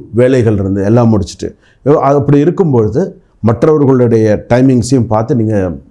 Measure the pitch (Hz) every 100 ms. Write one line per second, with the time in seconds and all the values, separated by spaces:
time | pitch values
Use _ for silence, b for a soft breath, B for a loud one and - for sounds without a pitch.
0 | - 104 127 131 113 104 95 98 98 117
1 | 117 107 90 - 87 - b b 127 147
2 | 135 143 143 147 147 - 175 123 107 120
3 | 190 - b b 107 120 160 156 135 131
4 | 120 113 110 104 - 120 131 127 117 135
5 | 113 110 117 131 110 107 92 71 -